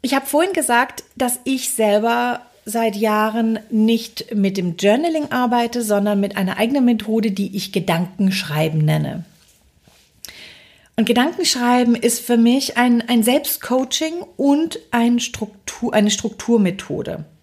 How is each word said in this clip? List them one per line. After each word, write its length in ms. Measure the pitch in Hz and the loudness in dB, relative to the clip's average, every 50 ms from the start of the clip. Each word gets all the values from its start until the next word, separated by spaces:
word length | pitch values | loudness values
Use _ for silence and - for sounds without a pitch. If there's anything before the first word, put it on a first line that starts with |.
Ich 120 | - 240 277 | -2 -2 -2
habe 120 | 269 277 | -2 -2
vorhin 260 | - - 294 349 392 | 0 0 2 2 2
gesagt, 520 | 370 330 285 - 240 233 262 254 - - - _ _ | 0 -2 0 2 2 2 2 0 -4 -18 -20 _ _
dass 240 | - 254 247 247 - - | -4 -2 -2 -2 -4 -4
ich 260 | 269 269 254 - - | -4 -4 -4 -4 -6
selber 720 | - - 220 208 202 208 214 233 233 240 240 247 240 - - - _ _ _ | -2 0 2 4 4 2 2 0 0 0 0 -2 -4 -6 -10 -18 _ _ _
seit 320 | 220 208 233 226 226 202 | -6 -4 -2 -2 -2 0
Jahren 640 | 202 220 214 214 214 214 220 214 233 226 226 226 214 - - | 0 0 0 2 2 0 0 0 0 0 0 -2 -2 -4 -2
nicht 640 | - 214 220 226 233 226 226 - - - - - 226 | 0 2 4 4 2 0 0 -6 -12 -14 -12 -4 -2
mit 220 | 208 196 196 190 | 0 0 0 0
dem 200 | 196 180 175 165 | -2 -4 -4 -4
Journaling 540 | - 196 202 214 254 320 339 320 311 294 - | 0 2 2 4 4 2 0 0 -2 -2 -2
arbeite, 520 | - 247 247 240 247 240 233 233 233 240 | -2 -2 0 0 0 0 0 0 -2 -4
sondern 380 | 233 208 208 202 202 208 208 202 | -2 0 0 0 2 0 0 0
mit 160 | 196 202 - | 0 -2 -2
einer 220 | 208 190 190 - - | -2 -2 -2 0 -2
eigenen 260 | 214 233 277 277 254 | -2 0 2 2 4
Methode, 460 | 240 240 214 - 220 220 226 214 226 | 2 2 2 -2 -2 -2 0 0 0
die 260 | 190 196 202 185 - | -2 -2 -4 -4 -4
ich 160 | 202 - - | -8 -8 -4
Gedankenschreiben 1120 | - 190 165 - 165 165 180 170 - - 196 190 190 - - 151 147 156 160 160 156 156 151 | -4 -2 0 0 0 -2 -2 -6 -2 0 0 0 0 -2 -6 -4 -2 -2 0 0 2 2 2
nenne. 400 | 151 156 156 151 135 139 - 165 _ _ _ _ _ _ _ _ _ _ _ _ _ _ _ _ _ _ _ - - - - - - - - - _ _ _ _ _ _ | 2 2 2 0 -4 -6 -8 -12 _ _ _ _ _ _ _ _ _ _ _ _ _ _ _ _ _ _ _ -20 -20 -20 -20 -20 -20 -20 -20 -20 _ _ _ _ _ _
Und 80 | - 220 | -2 2
Gedankenschreiben 920 | 233 233 240 254 311 349 - 349 - - 262 240 240 247 247 247 233 233 | 2 4 2 2 0 0 -2 -2 -2 0 0 2 2 4 4 4 4 2
ist 260 | 233 247 247 240 - | 2 2 0 -2 -2
für 160 | - - 240 | 0 0 2
mich 400 | 233 226 233 247 277 269 - - | 4 4 4 4 2 0 -2 0
ein, 320 | 240 247 247 240 233 226 - | 2 2 4 4 2 2 2
ein 140 | 254 226 | 2 2
Selbstcoaching 920 | 208 247 254 302 - - - - - - 247 262 269 262 - - 320 320 330 349 - - - | 4 4 2 2 0 -2 -8 -8 -4 -2 -2 -2 0 -2 -4 -4 -4 -4 -4 -8 -10 -12 -6
und 440 | - 277 277 285 294 330 320 - - - _ | 0 2 2 4 2 0 -2 -6 -12 -10 _
ein 300 | - 233 233 240 240 240 | 0 2 2 2 2 0
Struktur, 760 | - - - - 220 202 - - _ - - - 240 240 - | -2 -4 -8 -10 -10 -10 -10 -16 _ -16 -10 -6 -6 0 2
eine 160 | 214 208 214 | 2 2 2
Strukturmethode. 1120 | 208 - - 214 - - - - 233 226 202 180 185 190 - - 147 - - - - 160 151 - _ _ | 0 -2 -4 -8 -8 -6 0 2 2 4 4 2 0 -4 -10 -8 -8 -8 -6 -8 -10 -10 -12 -16 _ _